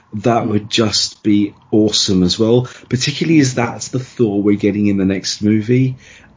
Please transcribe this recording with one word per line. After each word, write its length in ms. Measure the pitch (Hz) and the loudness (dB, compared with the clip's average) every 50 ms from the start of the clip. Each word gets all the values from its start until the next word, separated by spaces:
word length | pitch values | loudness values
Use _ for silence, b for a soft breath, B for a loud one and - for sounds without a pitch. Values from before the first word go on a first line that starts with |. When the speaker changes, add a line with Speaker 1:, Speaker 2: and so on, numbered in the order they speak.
| b b - | b b -10
Speaker 1:
that 300 | 104 95 123 117 117 - | -4 0 0 0 2 0
Speaker 2:
Mm. 40 | 107 | 0
Speaker 1:
would 200 | 104 104 104 - | -2 -2 -4 -2
just 520 | - 117 113 101 92 - - - - - | -2 0 0 0 0 -2 -4 -4 -8 -4
be 320 | - 107 104 104 101 - - - _ - | 0 0 2 2 0 -2 -6 -12 _ -2
awesome 520 | - 107 107 104 104 - - - 98 92 | 0 2 2 2 0 -2 -2 0 2 2
as 160 | 90 90 92 - | 2 2 2 0
well, 300 | 113 110 117 123 123 B B B B B | 2 2 2 2 0 B B B B B
particularly 500 | - 127 - 151 - - 170 156 165 156 | -4 -4 -2 -4 -4 -4 0 2 2 4
as 140 | 139 127 - | 2 2 0
that's 340 | 127 120 - - - - - | -2 -4 -4 -6 -10 -12 -8
the 100 | - 123 | -8 -8
Thor 440 | 127 - - - 120 107 101 101 | -8 -8 -2 -2 0 0 0 0
we're 160 | 101 104 101 98 | 2 2 0 2
getting 280 | 104 101 98 104 104 101 | 0 -2 0 0 0 0
in 100 | 101 98 | 0 0
the 80 | 95 | 0
next 340 | 95 95 95 92 - - - | 0 -2 -2 -4 -8 -8 -2
movie. 540 | 107 104 107 107 104 113 123 127 131 131 127 B B B B B B B B | 0 0 0 0 0 0 0 2 2 0 -2 B B B B B B B B